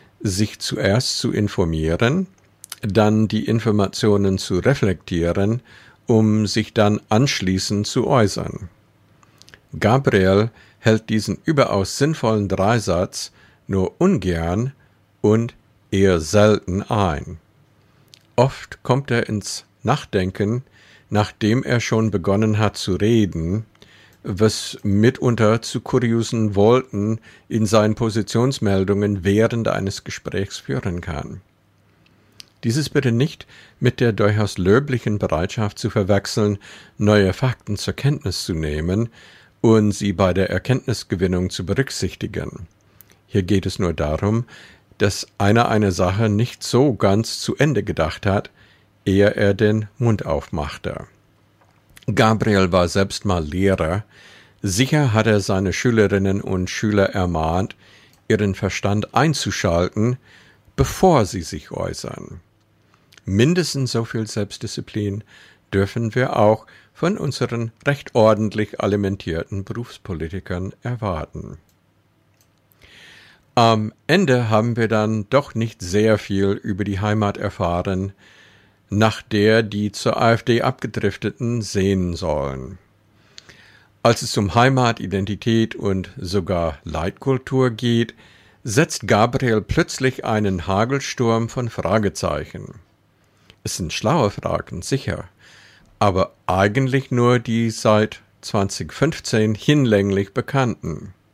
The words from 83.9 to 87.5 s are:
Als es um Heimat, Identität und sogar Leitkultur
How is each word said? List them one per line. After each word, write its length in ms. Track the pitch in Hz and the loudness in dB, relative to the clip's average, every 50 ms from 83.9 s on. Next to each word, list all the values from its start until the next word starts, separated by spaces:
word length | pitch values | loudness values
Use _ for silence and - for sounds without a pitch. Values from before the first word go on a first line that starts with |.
| _ _ | _ _
Als 220 | - 120 113 - - | 2 2 2 2 -2
es 120 | 110 - | -4 -2
um 180 | 123 104 92 - | -2 -2 2 4
Heimat, 440 | 117 120 131 135 131 123 117 113 - | 4 4 4 4 4 2 2 0 -2
Identität 760 | 107 98 92 98 98 101 104 87 - 120 113 113 113 110 - | -6 -4 -4 -4 -4 -4 -6 -4 -2 0 2 2 2 0 -2
und 340 | - - 101 95 95 90 - - | -4 -4 -2 -2 -2 -4 -6 -10
sogar 640 | - - 90 95 101 85 82 95 85 85 80 78 - - | -12 -8 -4 -4 -2 -2 0 -2 0 -2 -2 -4 -8 -12
Leitkultur 840 | 82 78 80 80 95 - - - 135 135 123 - - | -8 -6 -6 -6 -6 -6 -6 -4 -2 -2 -4 -4 -2